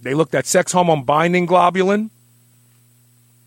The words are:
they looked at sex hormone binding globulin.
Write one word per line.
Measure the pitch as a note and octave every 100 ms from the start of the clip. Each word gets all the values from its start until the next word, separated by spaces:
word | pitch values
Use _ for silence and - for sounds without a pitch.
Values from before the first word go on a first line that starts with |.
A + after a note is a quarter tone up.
they | B2+
looked | D3 D#3 C#3+
at | -
sex | F#3 E3+
hormone | F3+ E3+ D#3
binding | B2+ D3+ E3+ F3+ E3+
globulin. | F3+ F3 F3+ F#3 G#3 A3 - _ _ _ _ _ _ _ _ _ _ _ _